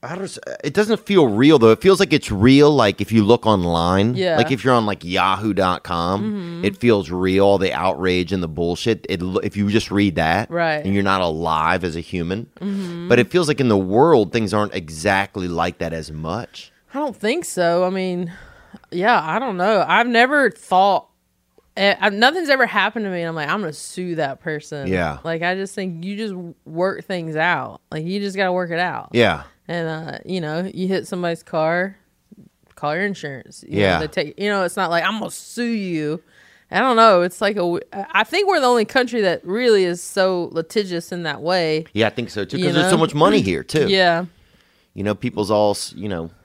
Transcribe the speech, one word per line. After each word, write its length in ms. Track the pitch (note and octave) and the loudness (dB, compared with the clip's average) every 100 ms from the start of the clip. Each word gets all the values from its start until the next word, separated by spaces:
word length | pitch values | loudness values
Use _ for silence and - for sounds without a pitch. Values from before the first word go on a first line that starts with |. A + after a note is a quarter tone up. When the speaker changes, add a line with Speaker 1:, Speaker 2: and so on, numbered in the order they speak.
Speaker 1:
I 140 | A#2+ F3 | -10 -10
don't, 220 | F#3+ - - B1 | -10 -12 -14 -8
it 120 | C#3+ | -4
doesn't 260 | G3 G#3+ A3 - | 0 0 0 2
feel 220 | G3 C3+ | 4 6
real, 300 | G2+ C#3 D3+ | 6 8 8
though. 120 | A2+ | 8
It 100 | A2 | 8
feels 180 | - - | 6 4
like 140 | F#3+ | 4
it's 180 | D3 - | 2 0
real, 400 | G#2 A2+ C3+ D3 | 4 6 8 8
like, 300 | D3 G#2+ - | 6 2 2
if 100 | G2+ | 2
you 140 | A2+ | 2
look 220 | G#2 A#2+ A2 | 6 4 6
online. 680 | G#2 F2 E2+ E2+ F#2+ G#2+ | 2 2 2 2 4 2
Speaker 2:
Yeah. 220 | B2+ F#3 D#3+ | 0 0 2
Speaker 1:
Like, 140 | D#3+ | 0
if 120 | B2+ | 0
you're 120 | B2 | 2
on, 100 | B2 | 2
like, 180 | G#2+ F#2+ | 0 -6
yahoo 520 | F2 F#2 F2+ F#2+ G#2+ | -4 0 0 0 -2
dot 280 | F#2+ F#2 F2+ | 0 0 0
com, 400 | - F2 E2+ G2 G#3+ G#3 E3+ E3+ | -4 -4 -2 -2 -2 -6 -8 -4
Speaker 2:
Mm-hmm. 40 | F#3+ | -4
Speaker 1:
it 100 | - | 0
feels 340 | B2 G#2 D#2 | 2 2 0
real, 460 | F2+ F#2 F#2 G2 G2+ | -2 0 4 4 4
the 160 | F#2+ | 2
outrage 580 | C2 F#2 D2 F#2 F2+ F2 | 0 -2 0 0 0 0
and 120 | F#2+ | -4
the 60 | E2+ | -4
bullshit. 580 | D#2 E2+ F2 A2+ A2+ - | -4 -4 -2 -2 -4 -4
It, 140 | F#2 | -6
lo-, 180 | F#2 F#2+ | -2 -4
if 140 | G2+ G#2 | -4 -2
you 140 | G2+ | 0
just 200 | G#2+ - | 0 0
read 260 | G2 G2+ E2 | 2 2 2
that, 340 | D#2+ F2 - | 0 0 -2
Speaker 2:
Right. 340 | E3+ E3+ D3+ | -4 -2 -2
Speaker 1:
and 80 | D3 | -2
you're 100 | G2+ | 0
not 200 | G2 F#2+ | 2 2
alive 600 | F2 D#2+ E2 D#2 D#2+ F2+ | 0 -2 -2 0 0 0
as 120 | F2 D#2+ | -2 -6
a 40 | |
human. 480 | E2+ F2+ E2+ G2 B2 - | -8 -6 -6 -6 -8 -12
Speaker 2:
Mm-hmm. 480 | G3 G3 F#3 E3+ F3 | -8 -8 -8 -10 0
Speaker 1:
But 100 | A#2+ | 2
it 120 | A#2+ | 2
feels 180 | F3 D#3 | 0 0
like 120 | D3 | 0
in 80 | C3 | 2
the 100 | G2+ | 2
world, 520 | F#2 G#2 D#3+ C#3+ G2+ | 2 4 6 6 4
things 220 | A#2 G#2+ | 0 0
aren't 220 | G#2 G#2 | 0 -2
exactly 760 | F#2+ D#2 D#2 F#2 F#2+ G2 G#2 F2+ | -4 -10 -4 0 2 0 -4 -6
like 300 | E2+ E2+ F2 | -2 -4 -2
that 160 | E2+ | -8
as 180 | D#2+ D#2 | -8 -10
much. 580 | D#2 D#2+ G2 A#2+ - - _ _ | -10 -8 -8 -8 -18 -20 _ _
Speaker 2:
I 60 | C4+ | -8
don't 180 | D4 G#3 | -8 -6
think 300 | G#3 D#4 E4+ | -4 -4 -6
so. 380 | - E3+ E3+ | -2 0 2
I 60 | F#3 | 0
mean, 400 | F#3+ F#3 F3+ F3 F3+ - - _ - _ | -2 -4 -4 -8 -12 -20 -20 _ -20 _
yeah, 280 | F3 G3+ A3+ D#3 | -2 2 2 0
I 120 | F3+ | -4
don't 180 | C4 F#3 | -4 -2
know. 300 | F#3 G#3+ D3 | 2 2 2
I've 180 | F#3+ A#3 | 2 2
never 440 | A#3 B3 D4 B3+ | 4 4 4 0
thought, 580 | - - F#3 G3 F#3 - _ _ _ _ _ _ - | -2 0 2 4 2 -4 _ _ _ _ _ _ -2
eh, 160 | G3 - | 0 2
I, 120 | G3 | 0
nothing's 400 | G3+ B3 E4+ D#4+ | 2 2 2 0
ever 160 | C4+ A#3 | 2 2
happened 400 | G3+ G3 A3+ G3+ | 2 -2 -2 -4
to 40 | |
me, 100 | F3+ | -4
and 60 | E3 | -4
I'm 40 | |
like, 140 | E3 C#3+ | -4 -4
"I'm 120 | F#3+ | -2
gonna 120 | F#3 | -4
sue 440 | D3 - - F3+ E3 | -8 -14 -10 -6 -4
that 240 | C#3+ C3+ | -4 -4
person." 460 | - D3+ - D3 C3+ | -8 -8 -8 -8 -2
Speaker 1:
Yeah. 320 | F#2 E2 C#2+ | -2 -2 -4
Speaker 2:
Like, 160 | E3 E3 | -6 -4
I 120 | E3+ | -4
just 200 | F#3 F#3+ | -4 -6
think 300 | - F#3 E3 | -8 -8 -8
you 100 | F3+ G3+ | -10 -8
just 180 | A3 F#3 E3+ - - | -8 -8 -12 -18 -12
work 380 | D#3+ F#3 - - | -4 -2 -4 -8
things 300 | F#3 E3 D#3 | -8 -6 -2
out. 440 | E3 E3 B2+ - _ | 0 0 -4 -14 _
Like, 140 | D#3 | -8
you 160 | D#3+ G3 | -6 -6
just 160 | G3+ F#3+ | -6 -2
gotta 160 | F#3 | -2
work 180 | F3+ F3 | -2 -2
it 80 | E3+ | -2
out. 300 | F3+ B2+ G2 | -4 -4 -4
Speaker 1:
Yeah. 320 | A#2+ A2 D#2 C#2 _ - | 2 2 2 -6 _ -8
Speaker 2:
And, 220 | E3+ E3 | -6 -4
uh, 300 | D#3+ D#3+ - - | -6 -10 -14 -8
you 160 | F#3 | -6
know, 280 | D3+ D#3+ F#3 | -4 -6 -6
you 120 | - F#3 | -6 -2
hit 180 | F#3 - | -2 -4
somebody's 340 | F3+ F3 E3 | -6 -4 -6
car, 540 | - E3+ D#3 F3 F#3+ G3 _ _ _ - - _ _ | -6 -2 0 0 -2 -8 _ _ _ -20 -20 _ _
call 200 | _ D3 | _ -6
your 120 | D#3 G3+ | -4 -4
insurance. 580 | G3 D3 C3+ - - - | -6 -10 -12 -16 -20 -8
You 100 | G2+ | 0
know, 40 | G2 | 2
Speaker 1:
Yeah. 120 | F#2 | 2
Speaker 2:
they 80 | D#3 | -2
take, 300 | - D3 - | -4 -6 -4
you 120 | G3+ | -4
know, 120 | G3+ | -2
it's 120 | F3+ F#3 | -2 -2
not 140 | F3+ | -2
like, 120 | E3+ | 0
"I'm 140 | E3+ G#3+ | 0 -4
gonna 120 | G3+ | -8
sue 340 | - - - | -12 -14 -6
you." 580 | A#3+ A3+ F#3+ E3 D3+ D#3+ _ _ _ _ _ | -4 -4 -4 -4 -4 -6 _ _ _ _ _
I 80 | F#3 | -2
don't 160 | B3+ A3+ | 0 4
know. 260 | A3+ F#3 | 4 4
It's 180 | F3+ - | 0 -2
like 160 | G3+ G3+ | -4 -2
a 40 | |
w-, 200 | F3 E3+ - | -4 -4 -8
I 300 | - G3 G3 | -12 -6 -2
think 220 | A3+ F4 G4+ | -2 -2 0
we're 140 | F4+ | 2
the 60 | B3+ | 2
only 180 | A#3+ | 2
country 380 | G#3+ C4+ B3 A#3 | 0 0 -2 0
that 220 | F#3+ E3 | 0 -2
really 400 | - G#3 B3 G#3 | -4 -2 2 4
is 160 | F#3 F3 | 2 -2
so 480 | - - F#3+ F3+ E3+ | -8 -2 0 0 -4
litigious 580 | E3 E3 A3+ G3 E3+ E3+ | -6 -4 -4 -4 -6 -8
in 100 | F3+ | -8
that 160 | E3 C#3 | -8 -6
way. 460 | D3+ F#3 D#3+ D#3 D#3 | -2 0 0 -2 -4
Speaker 1:
Yeah, 120 | G#2 G#2+ | 0 0
I 20 | |
think 180 | - A#2 | 0 -8
so, 140 | - | -8
too, 140 | G2 F#2+ | -6 -4
Speaker 2:
You 80 | - | -2
Speaker 1:
'cause 80 | |
there's 120 | D#3 F#3 | 0 2
so 60 | F3 | 2
Speaker 2:
know? 20 | |
Speaker 1:
much 140 | D#3+ | 2
money 260 | D3 F3 G#3 | 4 4 4
here, 240 | G2 E2 | 2 -2
too. 240 | - D#3 C#3+ | -2 0 2
Speaker 2:
Yeah. 380 | F#3+ F3+ E3 F3 _ _ _ _ _ _ | 4 2 2 -4 _ _ _ _ _ _
Speaker 1:
You 100 | - | -6
know, 120 | G2+ | -4
people's 360 | G#2 B2 G#2+ G2 | -2 -4 -4 0
all, 200 | G#2 G#2 | 2 2
s-, 240 | G2+ - - | 0 -6 -10
you 120 | G#2 | -8
know 220 | F2+ E2 - | -8 -8 -14